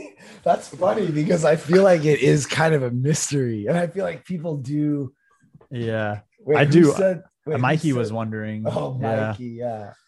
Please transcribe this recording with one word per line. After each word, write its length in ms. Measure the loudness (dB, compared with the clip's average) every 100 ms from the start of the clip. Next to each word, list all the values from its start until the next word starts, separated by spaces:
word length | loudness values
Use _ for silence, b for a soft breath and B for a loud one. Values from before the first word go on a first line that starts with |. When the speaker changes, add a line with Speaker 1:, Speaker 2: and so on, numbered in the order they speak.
| -6 -20
Speaker 1:
<laughs> 280 | -20 -4 -2
That's 240 | 0 -4
funny 380 | -2 0 0 -2
because 320 | 0 0 2
I 140 | 2 2
feel 260 | 4 6
like 220 | 6 6 4
it 160 | 4
is 240 | 4 2 0
kind 280 | 0 2
of 80 | 2
a 100 | 0
mystery, 760 | -2 0 -2 -2 -2 -2 -2 -2
and 100 | -2
I 100 | -2
feel 180 | -4 -6
like 180 | -6
people 320 | -10 -8 -6 -6
do. 580 | -4 -4 -2 -2 -6 -12 _ _ _ -20 _
Speaker 2:
Yeah. 520 | -8 -4 -4 -4 -6 -12 _
Speaker 1:
Wait, 180 | 0 2
Speaker 2:
I 40 |
Speaker 1:
who 80 | 6
Speaker 2:
do. 200 | 6 6
Speaker 1:
said, 300 | 4 0 -2 -8 _ -6
wait, 100 | -2
who 60 |
Speaker 2:
Mikey 280 | 0 0 0
Speaker 1:
said 80 | 0
Speaker 2:
was 160 | -2
wondering. 500 | -4 -6 -6 -8 -6 -6
Speaker 1:
Oh, 320 | -6 -6 -6
Speaker 2:
Yeah. 260 | -4 -2 -4
Speaker 1:
Mikey, 140 | -6 -10
yeah. 460 | -10 -8 -10 -12 -20